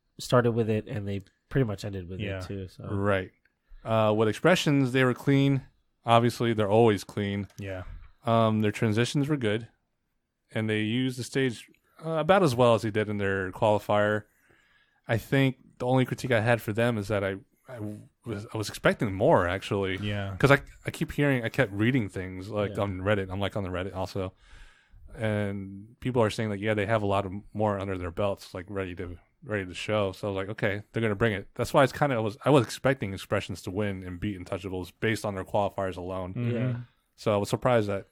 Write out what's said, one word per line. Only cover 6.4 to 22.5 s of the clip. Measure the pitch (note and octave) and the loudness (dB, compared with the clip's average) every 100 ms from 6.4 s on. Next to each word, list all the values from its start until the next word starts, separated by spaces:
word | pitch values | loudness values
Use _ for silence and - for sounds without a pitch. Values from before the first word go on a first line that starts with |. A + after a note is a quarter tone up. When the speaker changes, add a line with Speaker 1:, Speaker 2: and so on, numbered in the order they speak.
| A#2 | 0
Speaker 3:
they're | A2 G2+ | 2 4
always | A2 A#2 G2 | 6 6 4
clean. | - G#2+ G2+ G2+ G2 - | -2 -4 -4 -4 -6 -10
Speaker 2:
Yeah. | G2 F#2 - - - _ A#2 | -10 -10 -12 -16 -20 _ 0
Speaker 3:
Um, | A2+ A2 G#2+ | 4 4 4
their | G#2 | 2
transitions | - A2+ G#2 B2 D3+ C#3+ | 2 0 2 0 0 0
were | D3 | 0
good, | G#2+ A2+ A2+ _ _ _ _ _ _ _ _ | 0 -2 -4 _ _ _ _ _ _ _ _
and | A2+ A2 | -4 -2
they | G#2+ | 0
used | G#2+ B2 C3 B2 | 0 0 -2 -4
the | |
stage, | A2+ C#3 C3 G#2+ - _ _ - | -4 -2 0 -2 -12 _ _ -12
uh, | D#3+ D#3+ | -4 0
about | D#3 G3 | 4 6
as | E3 | 6
well | A#2 B2 | 6 6
as | A2 | 6
they | A2+ | 2
did | G#2+ G#2 | -2 -2
in | G#2 | 0
their | G2 G2 F#2 | 0 0 -2
qualifier. | - A2 G#2 - G#2 G#2 G#2 - _ _ _ _ _ _ _ - | 2 2 2 2 2 2 0 -4 _ _ _ _ _ _ _ -4
I | A2+ | -4
think | - C#3 C3+ - _ - | 0 2 2 0 _ -6
the | B2 | 2
only | C3 B2+ | 2 2
critique | C#3+ B2+ | -2 0
I | A2+ | 2
had | A2+ A#2 | 4 2
for | - | 0
them | G#2+ A#2+ A2 | 0 0 0
is | G2+ | -2
that | G2+ | -2
I, | G2 G2 - _ - | -2 -4 -10 _ -16
I | A#2+ G#2+ G#2+ A2+ _ | -10 -10 -10 -18 _
was, | A#2+ G2+ A#2 | -10 -8 -6
I | A2 | -6
was | G2+ | -6
expecting | - F3 F#3+ A2 | -2 0 0 -2
more, | F#2+ C3+ B2+ F2 | 2 4 4 4
actually. | F#2+ - G2+ F#2+ F#2 | -2 -4 -2 -2 -4
Speaker 2:
Yeah. | G#2 G2+ G2 F2+ | -4 -4 -6 2
Speaker 3:
'Cause | C3+ | 4
I, | C#3+ - - - | 4 2 -12 -10
I | |
keep | - D#3+ | -6 -6
hearing, | - C#3+ B2+ | 0 0 0
I | A2+ | -2
kept | - A2 | -2 -2
reading | G2+ A2+ C3+ G2 | 0 2 2 -2
things, | G2 F#2 F#2 | -6 -10 -10
like, | G2 | -6